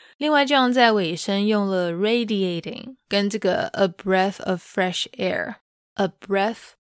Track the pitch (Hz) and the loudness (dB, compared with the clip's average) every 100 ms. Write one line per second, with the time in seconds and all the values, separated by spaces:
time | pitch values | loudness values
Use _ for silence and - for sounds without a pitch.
0 | - _ 302 294 277 285 254 247 233 214 | -20 _ 2 2 4 4 4 6 4 4
1 | 165 170 - 196 208 214 196 185 175 170 | 0 -2 -2 0 2 2 0 0 -2 0
2 | 214 240 220 208 185 170 160 - - 262 | 0 0 0 -2 -2 -4 -6 -12 -14 -20
3 | _ 202 202 202 190 - - - 190 - | _ -2 -2 0 0 0 -2 0 0 0
4 | 190 190 196 - - 180 - - 185 175 | 0 2 2 -2 -4 -6 -4 -2 -2 -2
5 | - - 185 - - - _ _ _ - | -8 -6 -4 -4 -6 -10 _ _ _ -4
6 | 190 - - 196 208 226 - _ _ | -4 -4 -4 0 0 -4 -14 _ _